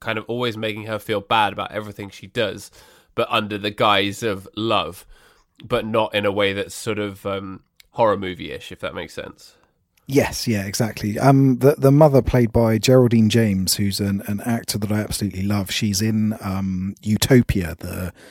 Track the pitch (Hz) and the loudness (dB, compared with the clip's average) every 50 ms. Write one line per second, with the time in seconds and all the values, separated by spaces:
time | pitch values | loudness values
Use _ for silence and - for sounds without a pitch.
0 | - 117 113 110 - - 117 123 123 120 104 107 110 107 104 110 104 113 110 104 | -8 -6 -6 -6 -6 -6 -6 -4 -4 -4 -4 -4 -6 -6 -6 -8 -8 -8 -8 -8
1 | - - 107 101 98 - 117 110 104 98 98 101 95 - - 107 107 104 101 - | -4 -4 -4 -4 -2 0 2 2 2 0 -2 -6 -8 -8 -8 -10 -10 -10 -14 -14
2 | 104 98 - - - 95 - 123 110 98 95 101 - - _ - - _ _ _ | -14 -16 -16 -18 -16 -8 -4 -4 -4 -4 -4 -10 -14 -18 _ -20 -20 _ _ _
3 | _ _ - - 117 - 120 110 107 101 107 101 101 107 101 - 120 107 101 98 | _ _ -4 -4 -2 0 0 -2 -2 -2 -6 -4 -6 -6 -2 0 2 2 4 2
4 | 101 101 95 - 120 113 98 95 95 - - 104 110 113 107 98 82 80 90 - | 0 -2 -4 -4 -4 -4 -4 -6 -8 -12 -8 -6 -2 0 0 0 0 -4 -8 -14
5 | - - - _ _ _ _ _ _ _ _ - 123 110 123 117 107 110 113 110 | -20 -20 -20 _ _ _ _ _ _ _ _ -16 -6 -4 -4 -4 -2 0 0 0
6 | 110 104 - 104 104 104 95 104 101 98 98 101 95 - - - - 117 107 104 | 0 0 -2 0 0 0 0 0 0 0 -2 -4 -6 -8 -10 -10 -8 -6 -4 -4
7 | 104 101 95 95 - 101 98 98 101 95 95 - _ _ _ _ _ _ - - | -4 -6 -8 -8 -8 -8 -8 -8 -8 -12 -16 -16 _ _ _ _ _ _ -2 0
8 | 117 107 101 101 95 92 90 87 90 76 65 - - - 92 - - 80 80 90 | 2 2 2 0 -2 -8 -8 -8 -10 -12 -12 -12 -14 -16 -16 -12 -12 -10 -10 -10
9 | 82 80 - - - - - _ - - _ _ _ _ _ _ _ _ _ _ | -12 -12 -12 -14 -14 -14 -16 _ -20 -20 _ _ _ _ _ _ _ _ _ _
10 | _ - 135 139 110 - - - - 120 110 101 95 101 - - 120 107 - - | _ 0 2 2 2 2 -4 -6 -2 -2 -2 -2 -2 -6 -4 -4 -4 -4 -4 -6
11 | - 104 104 - - 135 139 135 139 135 127 120 123 139 156 - 135 135 139 147 | -6 -4 -2 2 4 6 6 6 6 4 4 4 4 4 4 6 4 6 8 8
12 | 160 147 135 127 113 - - 127 120 113 - 120 117 110 110 110 - 131 127 131 | 6 8 6 4 4 4 2 2 2 4 2 2 4 4 2 2 4 6 6 6
13 | 123 113 120 113 110 104 110 117 113 104 98 95 92 87 - - 101 101 95 - | 6 6 6 4 4 4 4 4 2 2 0 0 0 -2 -2 0 -2 -2 -2 -2
14 | 101 101 98 98 - - 104 98 - 123 117 113 - - - 107 107 101 104 107 | -2 -2 -2 -4 -4 -6 -8 -6 -4 -4 -4 -4 -4 -6 -6 -6 -4 -2 -2 -2
15 | 104 - - - 107 98 92 92 95 101 104 101 95 - - - 113 104 98 92 | -2 -4 -4 -4 -4 -4 -4 -4 -2 -2 0 -2 -2 -4 -4 -2 -2 0 0 0
16 | 110 110 107 110 107 107 107 - - 101 95 95 95 95 92 92 92 98 - - | 0 0 0 0 0 0 -2 -4 -4 -4 -4 -4 -4 -4 -4 -4 -4 -6 -8 -6
17 | - 104 107 98 - - 135 123 117 - - 101 87 80 80 - - 90 90 92 | -2 -2 0 0 4 6 6 6 6 4 -2 -4 -4 -4 -8 -10 -12 -10 -8 -8
18 | 92 85 - - - - | -8 -10 -10 -14 -20 -20